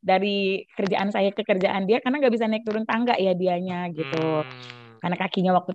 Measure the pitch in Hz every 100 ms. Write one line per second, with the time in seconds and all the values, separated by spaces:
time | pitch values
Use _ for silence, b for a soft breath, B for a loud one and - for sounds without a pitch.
0 | 185 190 202 202 196 190 - - 196 -
1 | 196 208 196 196 208 190 190 196 190 247
2 | 254 294 269 226 226 220 226 214 220 226
3 | 240 - 190 180 185 175 185 175 180 156
4 | 139 160 160 156 135 - - - - -
5 | 175 175 185 - 185 180 180